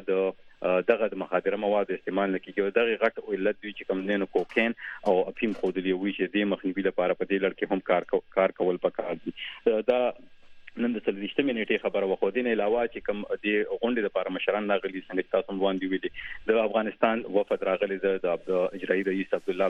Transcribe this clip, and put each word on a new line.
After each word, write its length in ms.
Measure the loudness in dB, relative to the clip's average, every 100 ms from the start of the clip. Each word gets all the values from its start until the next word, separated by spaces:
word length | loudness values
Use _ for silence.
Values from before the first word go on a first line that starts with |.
| 2
د، 240 | 0 0 -2 -18 -4 0
آه، 140 | 2 4
دغه 180 | 2 2
د 80 | -4
مخادره 420 | -2 -2 0 -2
موادو 360 | 0 0 0
استعمال 380 | -4 -4 -2 0
نه 60 | -2
کیږي. 220 | -4 -2
او 100 | 0
دغې 260 | 2 2 0
غټ 120 | -2 -4 -6
علت 260 | -2 0 -2
دوی 80 | -8
چې 120 | -12 -6
کوم 200 | -4 -2
دی، 100 | -2
نو 80 | 0
کوکین 480 | -2 0 0 0 -2 -10 -4 2
او 80 | 2 2
افیم 220 | -2 -2
ښودلي 400 | 0 -2 0 0
وي 200 | 0 0
چې 120 | -2 -2 0
دې 80 | 0
مخنیوي 320 | 0 -2 0 0
لپاره 240 | 2 0
په 120 | 0 0
دې 120 | 2
لړ 100 | 0
کې 180 | 0 -2
هم 80 | -2
کار 240 | 2 2 2
کو-، 120 | -2 0
کار 200 | 2 2
کول 280 | 2 0 2
پکار 360 | 0 -2 -6 -6 -6
دي. 60 | -8 -14 -2 0
آه، 140 | 2 2
دا 260 | 2 2 -2 -14 -20 -20 -20 -16 -4
نن 160 | -2
د 60 | 0 -2
څلوېښتمې 480 | -4 -4 0 0 0
نیټې 260 | 0 0
خبره 220 | 2 0 0
وه، 120 | 2
خو 100 | 2
دې 120 | 0 2
نه 60 | 2
علاوه 280 | 2 2 0
چې 120 | -2 -4
کوم 120 | -4 -4 -2
دې 120 | 2 2 0 0
غونډې 200 | 0 0 0
دپاره 280 | 0 -2 -2
مشران 360 | 0 0 2
راغلي، 300 | 0 0 -6
څنګه 200 | -4 -4 0
چې 80 | 0
تاسو 160 | 0
هم 80 | 0
وړاندې 260 | 0 0 -2
ویلي، 200 | -2 -4 -8 -12 -8 0
د 140 | 2
افغانستان 600 | 4 0 -2 0 2 2 0 0
وفد 300 | 0 -2 0
راغلی 280 | 0 0 0 0
ده، 120 | 0
د 20 | 0
عبد-، 480 | -2 0 0 0 -2
اجرایي 260 | -2 0 0
رئیس 260 | -2 -2 -2
عبدالله 260 | -2 0 0